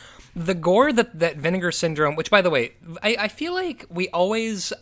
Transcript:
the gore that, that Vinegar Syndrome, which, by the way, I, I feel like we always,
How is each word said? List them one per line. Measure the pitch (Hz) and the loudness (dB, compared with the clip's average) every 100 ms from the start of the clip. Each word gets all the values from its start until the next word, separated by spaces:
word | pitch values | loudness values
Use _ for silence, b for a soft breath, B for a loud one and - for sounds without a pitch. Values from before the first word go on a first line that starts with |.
| B B B - | B B B -10
the | 170 | -6
gore | 180 165 190 285 | -2 2 4 4
that, | 240 220 165 | 2 0 0
that | 165 151 | -2 0
Vinegar | 151 185 175 | -2 0 -2
Syndrome, | 160 170 151 151 | -2 -2 0 0
which, | 151 156 | 0 2
by | 208 | 4
the | 180 | 4
way, | 143 117 - 165 170 | 2 0 -6 -20 -6
I, | 208 226 | -2 0
I | 208 | -2
feel | - 320 | -4 -6
like | 359 359 269 - | -4 -4 -6 -10
we | 175 185 | -6 -4
always, | 165 185 220 226 208 - - | 0 0 0 -2 -4 -8 -6